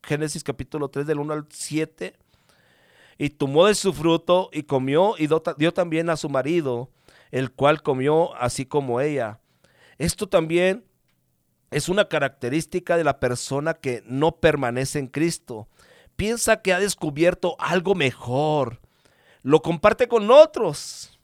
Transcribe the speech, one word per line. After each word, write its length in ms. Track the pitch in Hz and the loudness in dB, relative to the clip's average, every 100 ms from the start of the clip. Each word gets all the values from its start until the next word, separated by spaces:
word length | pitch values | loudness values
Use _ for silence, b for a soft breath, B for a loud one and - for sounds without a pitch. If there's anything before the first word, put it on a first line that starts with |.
Génesis 400 | - 147 151 147 | -4 -4 -4 -6
capítulo 460 | - - 131 151 139 | -8 -8 -8 -8 -6
tres, 180 | 143 147 | -6 -4
del 140 | 151 | -4
uno 140 | 147 | -4
al 120 | 151 151 | -6 -8
siete. 640 | - - 147 156 _ 185 _ _ b b b b b b b b b | -14 -6 -4 -6 _ -14 _ _ b b b b b b b b b
Y 120 | 143 | -8
tomó 360 | _ 139 143 196 | _ 0 4 4
de 80 | |
su 180 | 202 196 | 4 0
fruto 560 | 147 160 165 - 180 185 | 0 2 2 2 2 2
y 100 | 151 | -8
comió 520 | 143 139 131 143 196 190 | -2 -2 2 2 2 0
y 100 | 156 | 0
do-, 160 | 160 170 156 | 0 -2 -2
dio 140 | 160 | -2
también 380 | 170 175 160 165 | 0 -2 -2 -2
a 60 | 160 | -4
su 120 | 156 | -4
marido, 640 | 135 135 170 139 120 127 b b b b | -4 -2 -2 -2 -6 -8 b b b b
el 220 | 127 131 | -6 -6
cual 300 | - 139 156 | 0 2 2
comió 520 | - 131 135 156 170 | 0 -2 2 2 0
así 320 | - 123 - 131 | -2 -6 -4 -4
como 340 | 147 135 120 | -4 -2 -2
ella. 400 | 147 143 113 110 _ b b b b b | -2 -2 -6 -8 _ b b b b b
Esto 280 | 160 - 202 | -6 -6 0
también 580 | 185 160 165 185 196 _ _ _ _ _ _ _ _ _ | 0 2 2 2 0 _ _ _ _ _ _ _ _ _
es 180 | 147 147 | -6 -2
una 200 | 190 202 | 0 0
característica 880 | 160 139 - 120 147 160 180 170 170 | 0 -2 -4 -4 -4 -4 -8 0 0
de 80 | |
la 160 | 156 135 | 2 0
persona 540 | 127 123 - 135 151 | -2 -4 -4 -4 -4
que 280 | 160 135 120 107 | -6 -6 -8 -6
no 260 | 131 156 | 0 0
permanece 680 | - 165 147 131 120 131 147 | 2 2 2 -2 -2 -4 -4
en 80 | 131 | -6
Cristo. 600 | - 165 160 _ 110 104 b b b b - | -4 -4 -4 _ -14 -14 b b b b -6
Piensa 460 | 202 233 - 214 | -4 -2 0 0
que 100 | 190 | 2
ha 80 | 180 | 0
descubierto 760 | 202 - 156 143 170 170 180 156 | 0 -2 -6 2 2 2 -4 -4
algo 360 | 131 175 175 | -2 -2 0
mejor. 840 | 190 139 - 117 127 151 151 123 113 _ b b b b b | 0 0 -2 -6 -2 0 0 -2 -6 _ b b b b b
Lo 180 | 123 156 | 4 4
comparte 480 | 165 165 208 220 240 | 4 2 2 2 2
con 220 | 226 208 | 2 6
otros 920 | 269 311 330 208 143 - - - _ | 8 8 4 -4 -4 -12 -16 -20 _